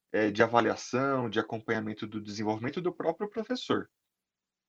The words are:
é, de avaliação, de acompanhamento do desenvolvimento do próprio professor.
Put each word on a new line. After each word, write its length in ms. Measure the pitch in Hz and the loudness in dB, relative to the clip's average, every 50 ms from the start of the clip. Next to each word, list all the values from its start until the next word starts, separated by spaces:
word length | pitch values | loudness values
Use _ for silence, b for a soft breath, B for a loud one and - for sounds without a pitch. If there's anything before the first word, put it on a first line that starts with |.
| _ _ | _ _
é, 200 | - 104 107 107 | 0 2 2 2
de 100 | 101 104 | 4 4
avaliação, 880 | 117 110 117 117 110 107 98 - - - - 123 135 139 139 131 123 117 | 4 6 6 6 6 4 2 0 -4 -4 -2 0 0 2 2 0 0 0
de 100 | 104 110 | 0 -2
acompanhamento 680 | 107 - - 113 110 - 113 110 107 107 110 - - 110 | -2 -2 -4 -8 -4 -2 -2 -2 -2 -4 -6 -6 -8 -8
do 120 | 104 110 | -8 -8
desenvolvimento 600 | 107 104 104 104 110 107 107 110 113 127 - - | -8 -8 -6 -4 -2 -2 -2 -2 -2 -6 -4 -4
do 100 | 170 180 | -4 -4
próprio 380 | - - - 160 165 - 220 208 | -4 -2 -2 -2 -2 -2 -4 -8
professor. 580 | - 233 214 - 254 247 - - 117 101 95 - _ _ _ _ _ _ _ _ _ _ _ _ _ _ _ | -6 -6 -6 -4 -6 -6 -2 0 0 0 -2 -4 _ _ _ _ _ _ _ _ _ _ _ _ _ _ _